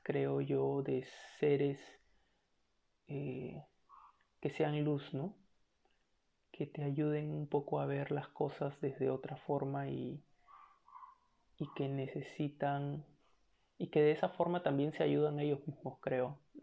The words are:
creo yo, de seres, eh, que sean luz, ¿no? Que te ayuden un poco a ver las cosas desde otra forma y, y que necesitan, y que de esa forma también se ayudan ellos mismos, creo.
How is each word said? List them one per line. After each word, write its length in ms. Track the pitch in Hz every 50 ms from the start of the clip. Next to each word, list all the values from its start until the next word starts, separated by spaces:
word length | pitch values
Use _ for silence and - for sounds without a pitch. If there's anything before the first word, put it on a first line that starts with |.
| -
creo 380 | - 143 139 139 139 139 139
yo, 400 | 139 139 139 135 135 139 139 139
de 260 | 139 139 135 127 131 - - - - - - -
seres, 400 | - 147 143 139 143 139 139 143 - - - - _ _ _ _ _ _ _ _ _ _ _ _ _ _ _ _ _ _ _ _ _
eh, 560 | - 147 139 143 143 131 131 - - 151 151 143 - _ _ _ - - - - - - _ _ _ _ -
que 80 | - 147
sean 340 | - - 160 151 147 151 147
luz, 300 | 147 147 143 143 - -
¿no? 240 | 135 147 196 - - _ _ _ _ _ _ _ _ _ _ _ _ _ _ _ _ _ _ _ _ _ _
Que 160 | - - 156
te 160 | 147 - 156 143
ayuden 480 | 143 139 147 151 151 151 151 151 151
un 160 | 151 151 151
poco 320 | 143 - 147 135 - 151 143
a 60 | 139
ver 260 | 139 139 139 143 -
las 160 | 143 143 -
cosas 520 | - - - 147 139 - - 147 143 143 -
desde 280 | - 135 135 - 131 135
otra 280 | 131 131 - - 143
forma 520 | - - - 147 139 139 135 139 139 139 135
y, 340 | 139 131 131 127 147 147 - _ _ _ _ - - - - - - _ _ - - - - - - _ _ _ _ _ _ _ _
y 100 | - 156 143 -
que 120 | - 143
necesitan, 1160 | 135 139 139 131 131 - 143 135 - - - 151 143 143 - 143 143 143 143 143 143 143 151 - - - _ _ _ _ _ _ _ _ _ _ _ _
y 100 | - 147
que 140 | 147 - 156
de 100 | 151 151
esa 180 | 151 151 - -
forma 320 | - - 170 170 175 180
también 320 | 175 160 139 139 143 156 156
se 100 | - 165
ayudan 360 | 147 143 143 151 151 147 147
ellos 260 | 147 147 143 143 -
mismos, 300 | 151 143 - - 135 - -
creo. 400 | - - 131 127 127 123 147 - _ _ - -